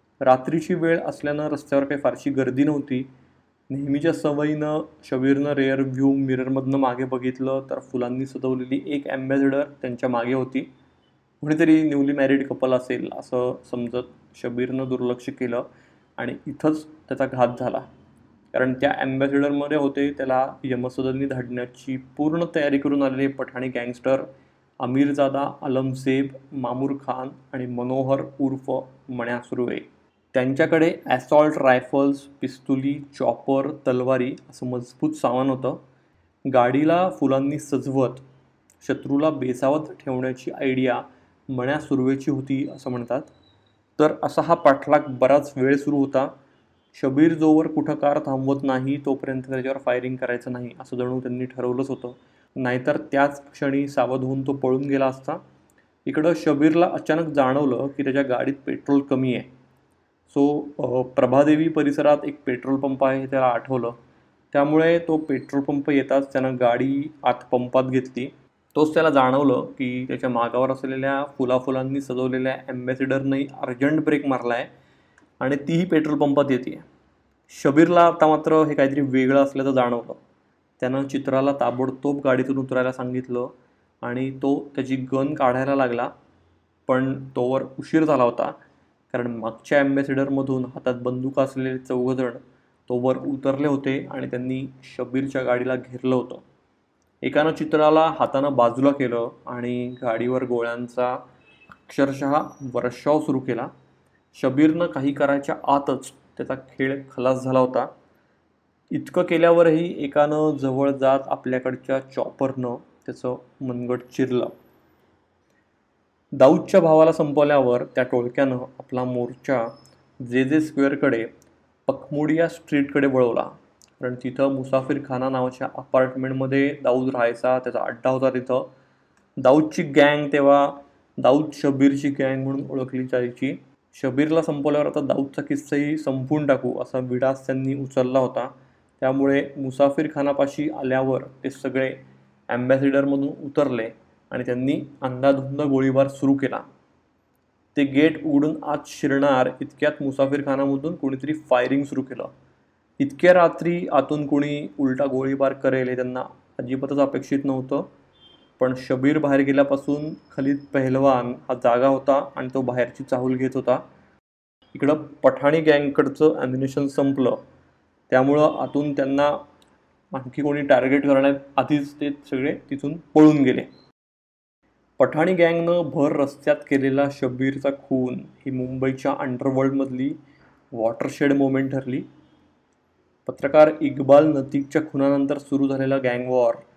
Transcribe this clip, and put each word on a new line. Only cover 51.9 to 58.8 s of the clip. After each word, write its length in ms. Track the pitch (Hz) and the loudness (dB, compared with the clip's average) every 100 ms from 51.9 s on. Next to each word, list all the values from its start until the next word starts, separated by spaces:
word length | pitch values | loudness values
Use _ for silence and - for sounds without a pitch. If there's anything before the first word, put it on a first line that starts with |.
| 127 123 - _ _ _ 135 | -6 -10 -16 _ _ _ -6
नाहीतर 420 | 127 127 131 143 - | -2 -2 -2 -4 -2
त्याच 380 | 139 143 - - | 2 2 0 -16
क्षणी 380 | - 143 139 143 | -6 -2 -2 -2
सावध 360 | 139 123 131 | -2 -2 -2
होऊन 220 | 127 135 135 | -4 -4 -4
तो 60 | |
पळून 300 | 139 131 131 | -2 -2 -2
गेला 240 | 139 139 135 | 0 0 0
असता. 260 | 131 - 175 - _ _ _ _ _ - | -2 -8 -10 -12 _ _ _ _ _ -6
इकडं 260 | 139 160 165 | 0 0 2
शबीरला 540 | 156 143 156 160 - | 0 2 2 4 2
अचानक 400 | - - 160 165 | 0 -2 -2 0
जाणवलं 540 | 143 127 139 143 120 139 | 0 2 2 0 -2 -4
की 180 | 139 | -4
त्याच्या 180 | 139 135 | -2 0
गाडीत 320 | 131 120 127 135 - | 0 0 -2 -4 -6
पेट्रोल 340 | 127 | -6